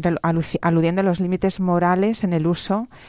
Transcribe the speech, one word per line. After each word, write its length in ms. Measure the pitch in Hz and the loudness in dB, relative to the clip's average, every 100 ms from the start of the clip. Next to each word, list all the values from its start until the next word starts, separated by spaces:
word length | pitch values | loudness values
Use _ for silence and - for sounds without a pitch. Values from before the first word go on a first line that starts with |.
| 175 165 | -2 0
aluci-, 380 | 170 165 - - | 0 0 -2 -2
aludiendo 380 | 170 165 165 185 | 0 2 2 2
a 60 | 190 | 0
los 160 | 175 | 0
límites 400 | 180 185 190 - | -2 -2 -2 0
morales 640 | 185 175 175 185 208 226 185 | 0 2 2 2 0 0 -2
en 80 | |
el 140 | 170 160 | 0 0
uso 420 | 175 - 202 247 - | 0 -2 -2 -6 -14